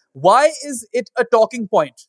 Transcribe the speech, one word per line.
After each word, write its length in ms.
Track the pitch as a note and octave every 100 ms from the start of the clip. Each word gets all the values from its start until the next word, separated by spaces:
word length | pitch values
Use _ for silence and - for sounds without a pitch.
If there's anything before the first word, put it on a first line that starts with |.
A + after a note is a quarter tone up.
| _
Why 400 | C3+ E3+ A#3 D4+ D#4
is 220 | D4 B3 A#3
it 180 | A#3+ A3 -
a 60 |
talking 440 | A#3+ A3+ G#3+ B3 G#3
point 320 | G3 C#3+ _